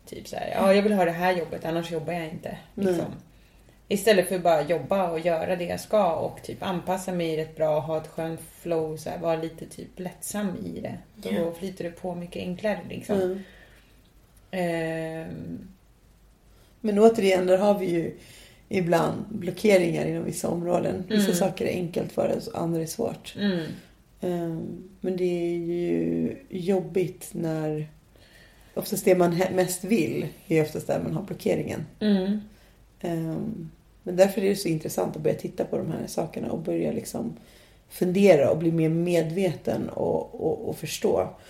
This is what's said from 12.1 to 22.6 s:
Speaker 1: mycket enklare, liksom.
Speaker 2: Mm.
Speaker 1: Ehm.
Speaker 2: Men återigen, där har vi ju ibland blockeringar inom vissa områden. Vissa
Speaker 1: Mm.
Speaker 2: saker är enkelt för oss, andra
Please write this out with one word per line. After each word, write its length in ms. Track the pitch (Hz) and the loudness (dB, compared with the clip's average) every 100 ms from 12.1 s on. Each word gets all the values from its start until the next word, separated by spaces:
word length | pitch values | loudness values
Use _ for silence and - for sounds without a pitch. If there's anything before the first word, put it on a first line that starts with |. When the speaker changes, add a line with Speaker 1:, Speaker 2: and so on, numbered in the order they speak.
| 175 | -8
Speaker 1:
mycket 240 | 175 - | -10 -8
enklare, 380 | 180 180 214 180 180 | -8 -4 -4 -4 -6
liksom. 320 | 175 - 202 | -8 -2 0
Speaker 2:
Mm. 180 | 185 196 - - - - _ _ _ _ _ _ _ | 0 -2 -10 -20 -20 -20 _ _ _ _ _ _ _
Speaker 1:
Ehm. 1160 | 190 175 165 160 160 160 160 165 165 170 170 185 - _ _ _ _ _ _ _ - _ _ | -4 -2 -2 -2 -4 -6 -8 -10 -10 -10 -12 -14 -20 _ _ _ _ _ _ _ -20 _ _
Speaker 2:
Men 180 | 214 202 | 0 8
återigen, 460 | 226 226 196 185 185 | 8 8 4 4 6
där 100 | 185 | 6
har 220 | 208 190 | 6 4
vi 60 | 185 | 2
ju 320 | 170 156 - - - - - - | 0 -2 -6 -16 -20 -20 -20 -4
ibland 560 | 196 170 170 156 - - | -2 4 4 2 -2 -6
blockeringar 760 | 202 170 180 214 190 170 156 156 | -8 -6 0 6 6 6 0 -2
inom 180 | 165 | -2
vissa 240 | 175 - 175 | -4 -4 -2
områden. 540 | 170 175 180 175 185 190 | -2 0 0 0 -2 0
Vissa 160 | 208 | 2
Speaker 1:
Mm. 120 | 190 180 | 4 4
Speaker 2:
saker 300 | 190 185 - | 2 0 -2
är 40 | |
enkelt 380 | 180 170 - - | -2 -2 -4 -4
för 260 | - - - | -2 0 -2
oss, 120 | - | -4
andra 280 | - | -4